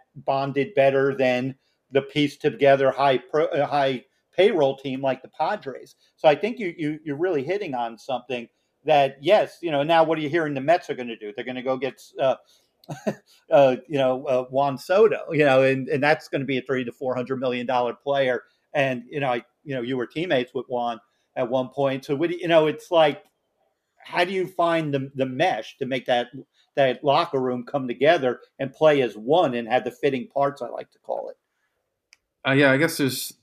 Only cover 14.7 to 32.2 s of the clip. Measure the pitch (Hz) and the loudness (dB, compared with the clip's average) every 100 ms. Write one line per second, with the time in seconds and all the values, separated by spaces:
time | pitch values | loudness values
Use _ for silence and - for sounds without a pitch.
14.7 | 131 - 190 220 101 - 143 147 131 135 | -2 0 4 4 2 -2 2 4 6 4
15.7 | 135 127 147 147 156 - 151 131 131 - | 2 -2 0 2 0 -2 -6 -4 -4 -2
16.7 | 131 120 - 131 123 120 127 131 123 120 | -4 -6 -8 -6 -4 -4 -4 -4 -4 -2
17.7 | 123 123 113 143 139 131 120 - _ _ | -2 -2 -4 -2 0 0 -2 -6 _ _
18.7 | 151 135 123 123 151 135 123 - _ - | -2 -2 -2 -8 -6 -2 -4 -6 _ -10
19.7 | 135 120 131 117 151 180 135 123 131 123 | -8 -4 -4 -4 -6 -2 -2 -2 -6 -6
20.7 | 123 120 113 _ _ _ 131 123 131 123 | -4 -4 -6 _ _ _ -6 -2 -2 -4
21.7 | - 139 131 - 139 165 175 170 165 156 | -2 -2 -2 -6 -4 -4 -4 2 4 4
22.7 | 151 - 165 151 131 - _ _ _ _ | 0 0 4 4 2 -10 _ _ _ _
23.7 | _ _ _ - 160 180 190 180 - 170 | _ _ _ -8 -2 -2 -2 -4 -2 0
24.7 | 165 151 139 135 139 131 127 180 113 - | 0 0 -4 -4 -4 -4 0 0 -2 -6
25.7 | - 127 131 - 123 123 131 - _ _ | -10 -6 -4 -2 -2 -2 -10 -20 _ _
26.7 | - 135 117 147 147 170 135 127 123 120 | 0 0 2 2 2 2 -2 -2 -4 -6
27.7 | 143 131 120 143 170 127 120 - - 127 | -6 -6 0 2 2 2 -4 -8 -10 -10
28.7 | - 156 147 120 107 110 170 156 120 113 | 2 4 4 2 -2 0 2 2 0 -2
29.7 | 127 113 - 143 131 107 139 139 143 117 | -2 -2 -4 -2 -2 -6 -2 -2 -4 -10
30.7 | - - _ - - - - _ _ _ | -10 -14 _ -10 -8 -8 -14 _ _ _
31.7 | _ _ _ _ _ | _ _ _ _ _